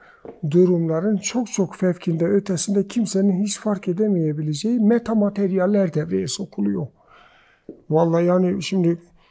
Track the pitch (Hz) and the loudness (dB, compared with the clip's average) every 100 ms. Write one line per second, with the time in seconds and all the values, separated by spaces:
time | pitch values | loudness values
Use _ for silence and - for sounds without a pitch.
0 | - - - - 147 170 185 175 165 160 | -20 -20 -20 -8 0 4 4 4 0 0
1 | 202 208 - 247 220 - 180 - 185 175 | 0 -2 -2 -4 -4 -2 -2 0 -2 0
2 | 180 160 170 202 202 170 - 202 196 247 | -2 0 2 2 0 -2 0 0 0 -2
3 | 202 190 202 180 208 - 214 202 190 175 | 0 2 2 2 -2 -4 -4 -4 -4 -2
4 | 214 180 156 151 151 147 220 240 208 233 | 0 2 0 -2 -4 -4 -2 2 4 2
5 | 233 220 202 202 196 185 180 208 185 151 | 2 0 0 0 -2 0 2 2 0 -2
6 | 165 185 - - 196 - 101 190 139 _ | -2 -2 -2 -6 -8 -4 -2 -2 -6 _
7 | _ - - _ _ _ - - - 156 | _ -20 -20 _ _ _ -20 -20 -2 0
8 | 170 170 175 185 180 196 - 190 170 170 | 2 2 2 2 2 -2 -2 0 0 0
9 | - _ _ | -8 _ _